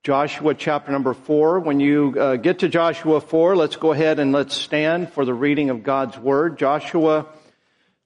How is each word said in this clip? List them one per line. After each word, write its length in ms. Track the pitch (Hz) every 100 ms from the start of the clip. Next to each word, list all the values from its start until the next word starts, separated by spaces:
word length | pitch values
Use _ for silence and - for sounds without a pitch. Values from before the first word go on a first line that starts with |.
Joshua 480 | - 139 147 - 151
chapter 380 | 135 - 147 -
number 240 | 139 131
four. 460 | 120 - 151 156 185
When 180 | 156 143
you, 380 | 139 147 143 123
uh, 160 | 139
get 240 | 127 139 185
to 80 | 175
Joshua 520 | 170 165 151 156 156
four, 340 | - 160 170
let's 220 | 190 151 -
go 160 | 160
ahead 260 | 147 156 147
and 140 | 139
let's 200 | 143 135
stand 600 | - - 151 156 170 175
for 120 | -
the 80 | 135
reading 380 | 120 143 147 143
of 140 | 120
God's 340 | 107 135 131 -
Word. 400 | 123 139 170 147
Joshua 680 | 139 147 - 175 156 156 - - _ _ _ _ _ _